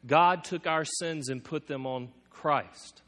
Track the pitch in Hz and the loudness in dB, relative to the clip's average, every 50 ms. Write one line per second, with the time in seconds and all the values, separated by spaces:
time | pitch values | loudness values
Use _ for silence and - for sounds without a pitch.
0 | - 120 139 156 170 175 185 175 - - 180 170 - 170 160 160 156 - - - | 0 4 6 6 6 6 4 2 -4 -6 -8 -4 -2 0 0 0 -2 -2 -4 -4
1 | 180 165 160 156 139 127 131 127 - - 160 151 - - 143 135 131 131 127 127 | -4 -4 -4 -4 -4 -6 -6 -6 -6 -6 -8 -8 -6 -6 -8 -6 -4 -4 -6 -6
2 | 123 123 - - _ _ - - - 156 147 131 - - - - - - - - | -8 -10 -14 -20 _ _ -20 -4 0 2 2 2 0 -4 -16 -20 -20 -20 -20 -20
3 | _ | _